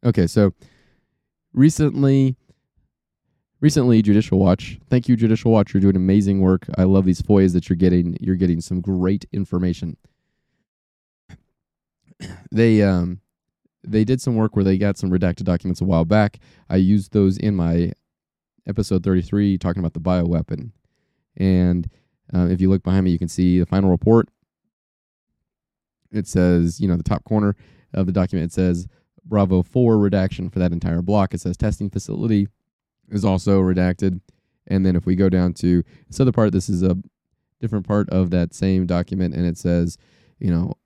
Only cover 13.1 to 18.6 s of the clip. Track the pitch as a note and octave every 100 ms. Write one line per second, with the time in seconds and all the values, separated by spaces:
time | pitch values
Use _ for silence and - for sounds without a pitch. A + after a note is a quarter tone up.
13.1 | F2+ _ _ _ _ _ _ - G#2+ G#2+
14.1 | C3 - A2+ A2 - F#2+ F#2+ G2+ G2 F#2+
15.1 | F2+ F2+ F2 G2 F2 F#2 E2+ F#2 E2 E2
16.1 | G#2+ G#2 - _ _ _ F#2+ F#2 G#2 G2
17.1 | G#2+ G2 F#2+ G#2+ G2 E2 E2+ F2 - _
18.1 | _ _ _ _ _